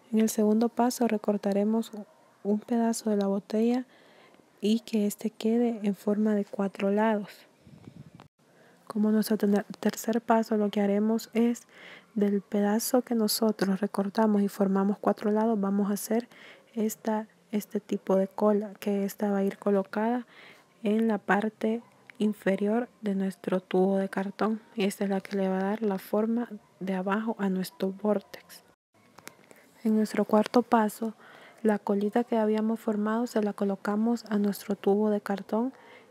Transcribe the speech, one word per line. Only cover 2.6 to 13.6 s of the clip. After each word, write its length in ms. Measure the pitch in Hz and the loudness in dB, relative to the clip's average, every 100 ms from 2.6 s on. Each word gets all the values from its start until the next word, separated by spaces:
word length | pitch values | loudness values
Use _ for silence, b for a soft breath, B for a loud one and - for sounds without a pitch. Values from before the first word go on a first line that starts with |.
| - 240 226 226 220 | 0 0 0 0 0
de 60 | 208 | 0
la 100 | 196 | 0
botella 580 | 196 - 214 233 247 254 B B B B B _ _ | -2 -2 0 2 0 -4 B B B B B _ _
y 180 | 202 226 | 0 0
que 260 | - 220 208 | 0 0 0
este 240 | - 220 | -2 -8
quede 500 | - 220 233 240 226 | -4 0 2 2 0
en 120 | 202 190 | -2 -2
forma 380 | - 208 214 | -2 0 2
de 100 | 208 | 0
cuatro 460 | 202 - 196 - 196 | -2 -4 -4 -2 0
lados. 400 | 202 220 208 196 - - _ - - - - - - - _ _ b b b b | 2 2 0 -4 -14 -20 _ -20 -20 -20 -20 -20 -20 -20 _ _ b b b b
Como 240 | 214 214 | 0 2
nuestro 260 | 214 208 214 | 2 2 2
tener-, 280 | 208 202 - - | 4 2 0 -4
tercer 420 | 214 - - 233 | -4 -4 -4 -4
paso, 360 | - 226 220 214 | 2 0 2 0
lo 120 | 208 | 0
que 100 | 208 | 0
haremos 480 | 202 202 214 226 - | 2 2 2 0 -2
es, 340 | 226 233 240 - B B B B 214 | 0 0 0 -8 B B B B -2
del 260 | 202 202 | 0 0
pedazo 600 | - 208 202 214 - 254 | -2 -2 0 0 2 0
que 140 | - 233 | 0 0
nosotros 640 | 214 - 220 208 | 0 2 0 0